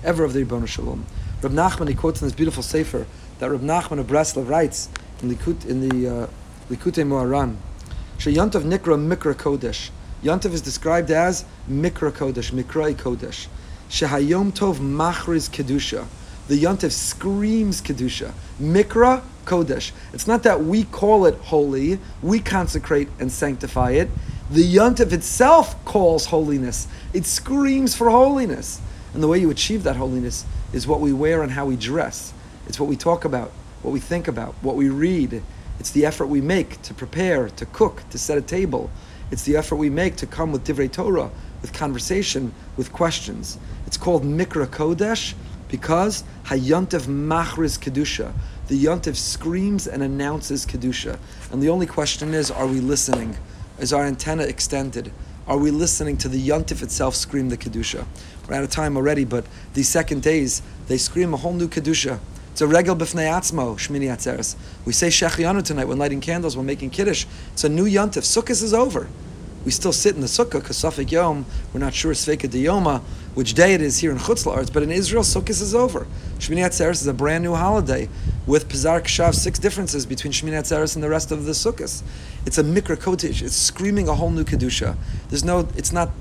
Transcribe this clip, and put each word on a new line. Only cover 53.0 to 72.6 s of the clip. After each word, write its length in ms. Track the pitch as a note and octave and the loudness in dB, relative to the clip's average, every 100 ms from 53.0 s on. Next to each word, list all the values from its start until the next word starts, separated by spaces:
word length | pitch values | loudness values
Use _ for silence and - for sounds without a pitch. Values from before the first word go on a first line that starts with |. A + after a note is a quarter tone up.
| - A#2+ A2+ G#2 - - - - | 0 0 -2 -8 -12 -14 -16 -6
Is 120 | D3 | -2
our 120 | C#3+ | 0
antenna 400 | C#3+ C3 D3+ D#3+ | 0 -2 -4 -2
extended? 680 | C3+ C3 - C#3 C3+ B2 G2+ - - - - | -2 -2 -4 -2 -4 -6 -10 -12 -14 -14 -2
Are 100 | C#3 | 0
we 140 | D3 | 2
listening 460 | D3 E3 - D3+ C3+ | 2 0 0 -2 -2
to 120 | C3 | -2
the 180 | C3 C3 | -2 2
Yontif 340 | D3+ D#3+ - | 2 0 -4
itself 320 | - - C3 B2 | -4 -2 0 0
scream 340 | - C#3+ C3 | -2 -2 -2
the 80 | A#2+ | -2
Kedusha? 480 | - A2+ A2+ - - - - - - | -4 -4 -4 -6 -8 -12 -16 -16 -6
We're 80 | C3+ | -4
out 80 | |
of 60 | C#3 | -2
time 260 | D#3+ D3+ C#3 | 0 0 2
already, 300 | C#3 D3 B2+ | 2 2 2
but 200 | A#2+ - - - | 0 -4 -12 -8
these 160 | - C3+ | 0 2
second 320 | E3+ D#3+ C#3+ | 2 2 2
days, 400 | B2+ D#3+ C3+ - - - - | 2 4 2 -2 -6 -14 -2
they 100 | C3 | 0
scream 360 | - E3+ F3 | 0 0 0
a 40 | D3 | 0
whole 160 | D#3+ | -2
new 140 | F3 E3+ | -2 -2
Kedusha. 520 | E3 D3 D#3+ D3 A2+ - - - | -2 0 0 0 -4 -8 -14 -12
It's 100 | - | 0
a 60 | D3+ | 6
regel 300 | E3 F3 F3 | 6 6 2
b'fnei 340 | E3 F3 D#3 | 0 0 0
atzmo, 440 | E3+ - D#3+ B2 G#2 | 0 0 -2 -2 -2
Shmini 300 | - C#3+ C#3 | -4 -2 -2
Atzeres. 480 | A#2+ - B2+ A#2 - - - | -2 -4 -4 -6 -8 -12 -10
We 80 | - | -2
say 160 | A#2+ F3 | 2 4
Shechianu 560 | - E3+ - E3 G3 | 4 2 2 2 2
tonight 240 | E3+ D3 C3 | 0 -2 -2
when 100 | C3 | 0
lighting 220 | C#3+ C#3 | 0 -2
candles, 380 | C3 E3+ E3 C3 | -4 -2 -2 -2
when 80 | C3 | -4
making 240 | C#3+ C3+ | -4 -6
Kiddush. 360 | - G3+ E3+ - - - | 0 0 0 -4 -10 -10
It's 100 | - | 0
a 60 | D3+ | 0
new 160 | D#3 G3+ | 4 4
Yontif. 380 | G3 G#3 G3 | 4 2 0
Sukkot 380 | - - A3+ B3 | 0 0 2 0
is 120 | A3 | 2
over. 340 | A3 B3+ F#3+ - - - - - - | 4 4 0 -6 -12 -14 -14 -14 -8
We 80 | C3 | -4
still 220 | - F#3 | 0 0
sit 220 | - G#3 D#3+ | 2 2 2
in 60 | |
the 60 | B2+ | -2
Sukkah, 360 | - A#3+ C#3+ | 0 0 0
'cause 140 | - - | -4 -2
Safek 340 | D#3+ D#3 C3 | -2 -2 0
Yom, 340 | D#3+ F3 D3 B2+ - - | 2 2 0 -4 -6 -4
we're 80 | C3 | -4
not 140 | C#3 | -2
sure 200 | - D#3+ | 0 -2
Sveika 360 | D3 - D3+ C3+ | 0 0 0 0
Diyoma, 520 | A#2+ | 0